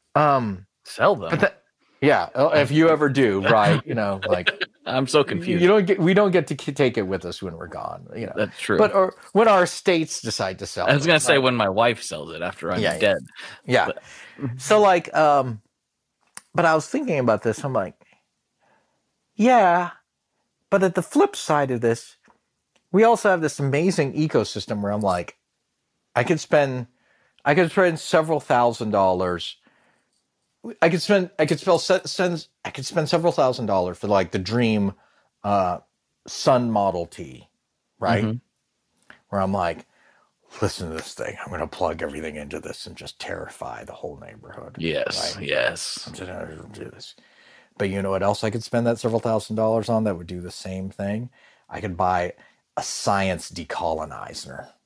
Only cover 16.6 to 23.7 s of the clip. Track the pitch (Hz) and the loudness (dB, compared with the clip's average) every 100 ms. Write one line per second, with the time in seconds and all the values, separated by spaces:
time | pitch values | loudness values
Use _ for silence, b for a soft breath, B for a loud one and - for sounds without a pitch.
16.6 | 165 160 151 269 277 151 123 107 117 107 | 2 2 0 -6 -2 0 2 0 0 -4
17.6 | 139 123 92 - _ _ _ _ _ _ | -4 -4 -6 -8 _ _ _ _ _ _
18.6 | _ _ _ _ _ _ _ - 220 247 | _ _ _ _ _ _ _ 0 4 6
19.6 | 190 175 175 - _ _ _ _ _ _ | 6 4 0 -8 _ _ _ _ _ _
20.6 | - 196 190 170 170 285 403 - - 151 | 0 2 2 0 0 2 2 0 0 0
21.6 | 139 123 117 117 - - _ _ _ _ | 2 0 0 0 -4 -20 _ _ _ _
22.6 | _ _ _ 185 226 226 214 185 156 - | _ _ _ 4 6 6 4 2 2 -2
23.6 | 139 | 0